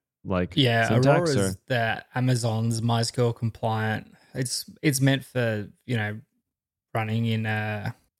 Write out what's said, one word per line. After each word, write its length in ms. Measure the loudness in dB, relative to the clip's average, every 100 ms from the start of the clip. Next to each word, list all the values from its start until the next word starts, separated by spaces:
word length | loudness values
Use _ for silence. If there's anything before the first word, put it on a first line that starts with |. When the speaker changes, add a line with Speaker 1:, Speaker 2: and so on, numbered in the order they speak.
| _ _
Speaker 1:
like, 280 | -4 -2 0 2
Speaker 2:
Yeah, 320 | 4 4 2
Speaker 1:
syntax, 160 | 4 4
Speaker 2:
Aurora 380 | 4 2 2
Speaker 1:
or 40 | 0
Speaker 2:
is 80 | -2 -4
the 360 | -2 0 -4 -6
Amazon's 680 | -2 0 2 0 0 0 0
MySQL 520 | 0 0 0 0 0
compliant. 800 | 0 -4 -4 -4 -2 -2 -4 -8 -20 _
It's, 360 | -8 -6 -6 -10 -4
it's 180 | -2 2
meant 240 | 2 2
for, 460 | -2 -2 -2 -2 -6 -12
you 100 | -6
know, 240 | -4 -4 -8 -14 _ _ _ _ _ _
running 320 | -6 -2 0
in 200 | 0 0
a, 500 | -2 -4 -4 -6 -8 -10 _